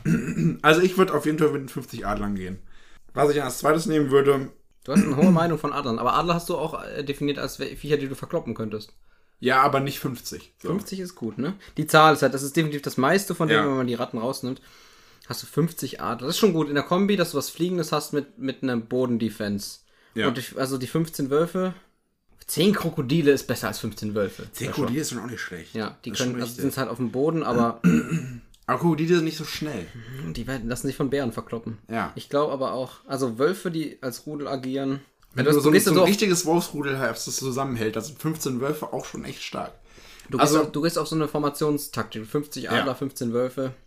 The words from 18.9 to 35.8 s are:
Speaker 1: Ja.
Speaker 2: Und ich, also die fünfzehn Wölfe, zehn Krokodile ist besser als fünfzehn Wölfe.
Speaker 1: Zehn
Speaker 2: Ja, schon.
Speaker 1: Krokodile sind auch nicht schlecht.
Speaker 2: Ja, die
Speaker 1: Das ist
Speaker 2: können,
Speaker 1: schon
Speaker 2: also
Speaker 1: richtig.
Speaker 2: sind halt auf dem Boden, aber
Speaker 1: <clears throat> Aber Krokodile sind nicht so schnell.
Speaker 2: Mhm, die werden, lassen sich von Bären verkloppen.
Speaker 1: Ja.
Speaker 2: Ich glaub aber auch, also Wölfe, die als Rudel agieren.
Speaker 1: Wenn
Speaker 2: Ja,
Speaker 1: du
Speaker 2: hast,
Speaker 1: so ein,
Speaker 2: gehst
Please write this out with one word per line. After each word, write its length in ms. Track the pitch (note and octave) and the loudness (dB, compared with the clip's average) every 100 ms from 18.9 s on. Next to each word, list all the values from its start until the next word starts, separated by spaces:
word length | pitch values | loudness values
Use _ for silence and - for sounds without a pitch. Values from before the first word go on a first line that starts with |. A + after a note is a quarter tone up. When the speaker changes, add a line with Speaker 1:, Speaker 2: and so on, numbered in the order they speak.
| B2+ B2+ A#2 A2+ - G#2 G2+ - - _ _ _ | 0 2 2 0 -2 -4 -4 -6 -14 _ _ _
Speaker 1:
Ja. 140 | A2 G#2 | -2 -2
Speaker 2:
Und 100 | A#2+ | -2
ich, 180 | A#2+ - | -6 -4
also 220 | C3 C3+ | -4 -2
die 80 | B2 | -2
fünfzehn 440 | D#3+ D#3+ - C3+ | -2 -2 -4 0
Wölfe, 440 | C#3+ E3 F#3 F#3 F3 _ _ _ _ _ _ - | 0 0 -2 -4 -6 _ _ _ _ _ _ -6
zehn 260 | - F#3+ | 2 4
Krokodile 600 | G3+ E3 D#3+ A#2+ E3 C#3+ | 4 -2 -4 0 4 6
ist 160 | C3+ - | 4 2
besser 180 | A#2+ G#2 | -4 -4
als 140 | - | -4
fünfzehn 340 | A2+ - G#2+ | -6 -6 -4
Wölfe. 300 | G#2 F#2+ - - | -2 -2 -4 -14
Speaker 1:
Zehn 160 | - C3 | -8 -4
Speaker 2:
Ja, 40 | |
schon. 120 | C3+ | -2
Speaker 1:
Krokodile 200 | B2+ C3+ | -2 -2
sind 140 | D3+ A#2+ | -4 -6
auch 80 | A#2+ | -8
nicht 140 | A2+ | -8
schlecht. 340 | - F2+ E2 | -10 -10 -10
Speaker 2:
Ja, 220 | A2+ G#2 - | -8 -8 -8
die 60 | A#2+ | -8
Speaker 1:
Das 100 | G#2 | -2
ist 20 | |
Speaker 2:
können, 100 | B2+ B2 | -2 -2
Speaker 1:
schon 60 | |
Speaker 2:
also 100 | A#2 | -6
Speaker 1:
richtig. 100 | B2 | -4
Speaker 2:
sind 140 | C3+ C3 | -4 -2
halt 120 | A#2 | -4
auf 80 | A#2 | -4
dem 120 | A#2+ | -4
Boden, 320 | A#2+ D3+ D#3+ | 0 0 0
aber 380 | C3+ A#2+ A#2 A#2 F3 | 0 2 2 4 4
Speaker 1:
<clears throat> 40 | D#3 - E3 B2+ A#2+ - - - | 4 2 -4 -4 -12 -16 -12 -4
Aber 100 | C3 | 2
Krokodile 340 | E3+ D3+ E3 | 2 2 4
sind 100 | F3 D#3+ | 2 2
nicht 100 | D#3+ | -4
so 80 | |
schnell. 420 | D3 - D3+ A#2 E2 A#2+ A2+ C3 | -8 -8 -6 -6 -10 -14 -14 -10
Speaker 2:
Mhm, 80 | E3 | -8
die 160 | - A#2 | -8 -6
werden, 200 | C3+ A2+ | -6 -4
lassen 200 | B2 C#3 | -4 -4
sich 80 | - | -2
von 120 | C#3 | -2
Bären 220 | C#3+ B2 | 0 -2
verkloppen. 480 | A#2 - A#2 A#2 G#2+ - | -4 -8 -8 -8 -12 -6
Speaker 1:
Ja. 220 | A2+ E2 - | -4 -4 -8
Speaker 2:
Ich 120 | - | -4
glaub 220 | C#3 D3+ | 0 0
aber 220 | C3+ B2+ | -2 -4
auch, 220 | A#2+ B2 - - | -4 -6 -12 -10
also 320 | C3+ C3 A2+ | -4 -2 2
Wölfe, 320 | D3+ G3 F#3 | 0 0 -4
die 280 | D#3+ D3 - | -6 -6 -8
als 240 | C3 A#2+ D3 | -10 -8 -10
Rudel 220 | D3+ C#3 | -8 -6
agieren. 540 | C3+ C3 C3+ C3+ C#3 - _ _ | -6 -4 -4 -2 -4 -8 _ _
Speaker 1:
Wenn 100 | B2+ | 0
Speaker 2:
Ja, 80 | C#3 | 4
Speaker 1:
du 40 | D3 | 6
Speaker 2:
hast, 40 | |
Speaker 1:
so 60 | C#3+ | 8
ein, 20 | |
Speaker 2:
gehst 120 | D#3 | 6